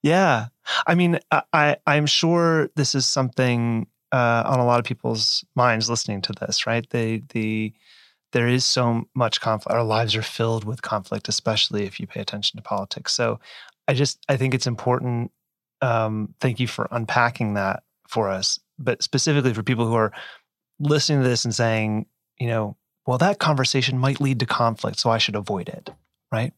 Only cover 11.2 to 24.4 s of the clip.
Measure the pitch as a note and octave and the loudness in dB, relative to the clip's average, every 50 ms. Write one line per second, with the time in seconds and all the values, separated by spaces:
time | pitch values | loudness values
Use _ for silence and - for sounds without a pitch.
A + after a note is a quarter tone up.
11.2 | - - A2 - _ A#2 A2 G#2+ - - - G#2 G#2 G2 - - - - - - | -4 -4 -6 -4 _ -2 0 0 0 0 0 -4 -4 -4 -6 -10 -12 -10 -8 -10
12.2 | G2+ - - G#2 G2+ - - - G#2 - G2+ G2+ G2 - - - - - - - | -8 -8 -8 -4 -4 -4 -4 -4 -10 -6 -6 -6 -6 -6 -10 -12 -6 -6 -2 -2
13.2 | A#2+ A2+ A2+ A#2 _ - - - - - _ _ _ - C3+ B2 C#3+ C#3 - _ | 0 -2 -2 -4 _ -20 -20 -20 -20 -20 _ _ _ 0 2 2 2 0 0 _
14.2 | - - C#3 B2 C3 C3 B2 B2+ - B2 A#2+ - - B2 B2 B2+ B2 B2 A#2+ A#2 | -2 -2 0 2 2 2 0 0 0 -2 -4 -2 0 0 0 0 0 -2 -2 -2
15.2 | A#2+ - _ _ _ _ _ _ _ _ _ _ - B2+ A#2 A2+ A2 A2 A2 G#2+ | -4 -6 _ _ _ _ _ _ _ _ _ _ -2 0 0 0 0 0 -2 -4
16.2 | G#2+ G2+ - _ - C3 A#2 - B2 A2 - - - - - A#2+ A#2 A2 - B2+ | -4 -6 -8 _ -2 -2 0 0 -4 -4 -2 -6 -6 -4 -4 -6 -4 0 2 2
17.2 | A#2+ A#2 B2 - A#2+ G#2+ G#2 G2+ G2 G2 G2 - _ _ _ _ _ _ - A#2+ | 2 2 2 -2 -4 -2 -2 -2 -2 -2 -2 -4 _ _ _ _ _ _ -2 -2
18.2 | G#2+ G2 F#2+ F#2+ F#2 - - - _ _ _ - C#3 A#2+ A#2 - - - - C3+ | 0 0 -2 -2 -2 -2 -2 -4 _ _ _ -6 -4 -4 -2 -2 -4 -2 -2 0
19.2 | - - D3 C#3+ B2+ B2+ A#2 A2 G2+ - B2+ A2+ A#2 A2+ A#2 A#2 A2 G#2 - - | 0 2 2 2 2 2 0 0 -2 -2 0 0 0 2 2 2 2 0 -2 -6
20.2 | - - - - _ _ _ _ _ _ _ _ C#3+ D3 D3 D3 C#3 - D3+ C#3 | -18 -18 -20 -20 _ _ _ _ _ _ _ _ 0 2 2 2 2 2 2 2
21.2 | C3 B2+ B2 A2+ - A#2+ A2 - A#2+ A2+ A2+ A2 A2 G#2+ G#2+ G#2+ A2 _ _ _ | 2 2 2 0 -2 -2 0 0 2 2 2 0 0 0 -2 -4 -6 _ _ _
22.2 | _ _ _ _ B2+ A#2 A#2 A2+ G#2+ G#2 - _ _ _ _ _ _ - B2+ B2 | _ _ _ _ -4 -2 -2 -2 -2 -4 -8 _ _ _ _ _ _ -2 0 2
23.2 | E3+ F#3+ G3+ - - - D3+ C3+ C3 - - C#3 B2 - C3 B2+ B2+ C3+ C#3 - | 2 2 2 0 0 0 2 2 0 0 0 0 0 0 0 0 0 0 0 0
24.2 | C#3+ C3+ C3+ A#2 | 0 0 0 0